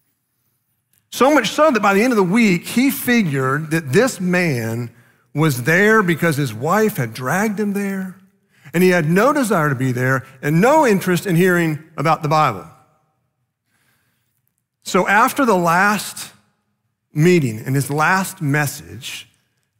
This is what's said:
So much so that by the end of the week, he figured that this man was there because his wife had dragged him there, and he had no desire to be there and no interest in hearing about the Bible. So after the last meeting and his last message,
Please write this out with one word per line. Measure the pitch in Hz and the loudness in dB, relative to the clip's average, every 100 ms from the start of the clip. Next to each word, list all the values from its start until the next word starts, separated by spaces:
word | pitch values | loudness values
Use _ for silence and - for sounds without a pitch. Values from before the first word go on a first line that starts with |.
| _ _ _ _ _ _ _ _ _ _ _ | _ _ _ _ _ _ _ _ _ _ _
So | - 262 | 0 2
much | 294 208 | 2 0
so | - 311 | 2 2
that | 220 | 2
by | 208 | 2
the | 196 | 2
end | 254 | 2
of | 220 | 2
the | |
week, | 180 226 214 175 - | 2 2 2 0 -2
he | 233 269 | -2 0
figured | - 247 240 175 139 131 143 156 | -2 -2 0 0 -2 -2 -4 -4
that | 165 139 | -4 0
this | 165 254 - | 0 0 -2
man | 180 180 170 120 113 117 120 - _ _ _ 143 | -2 -2 -2 -2 -4 -6 -8 -14 _ _ _ -2
was | 156 123 | -2 0
there | 120 175 208 220 | 0 2 4 2
because | 175 156 170 143 | 2 0 0 -2
his | 131 | -4
wife | 107 151 202 214 175 | -4 -2 0 0 -2
had | 113 | -8
dragged | 113 127 180 220 202 | -6 -6 -2 -2 -4
him | 208 | -4
there, | 196 196 196 190 - _ _ _ _ - | -4 -6 -6 -10 -14 _ _ _ _ -6
and | 170 | 2
he | 185 | 2
had | 180 156 | 2 2
no | 180 254 | 2 2
desire | 302 214 185 151 | 2 0 0 0
to | 123 | 0
be | 131 | -2
there | 123 127 131 - - | -2 0 -2 -4 -8
and | 147 165 | -2 2
no | 240 311 262 | 4 4 4
interest | 190 185 175 196 | 2 0 -2 0
in | 165 | 2
hearing | 185 175 165 151 - - | 2 2 0 -4 -8 -4
about | 156 151 | -2 -2
the | 147 | 0
Bible. | 156 143 95 82 - _ _ _ _ _ _ _ _ _ _ _ _ _ _ _ _ _ _ _ _ | 0 0 -2 -12 -20 _ _ _ _ _ _ _ _ _ _ _ _ _ _ _ _ _ _ _ _
So | - 185 185 | -2 0 2
after | 208 240 - 240 | 2 2 2 2
the | 185 | 2
last | 170 170 202 202 - - - _ _ _ _ _ _ _ _ | 2 2 2 0 -6 -14 -18 _ _ _ _ _ _ _ _
meeting | 151 175 175 127 110 | 0 4 4 0 -4
and | - 139 | -4 -4
his | 135 | -2
last | 147 156 190 185 - | -2 0 0 -2 -6
message, | 143 151 147 - 82 104 - - - _ _ _ _ _ | -2 -2 -2 -8 -16 -16 -14 -16 -18 _ _ _ _ _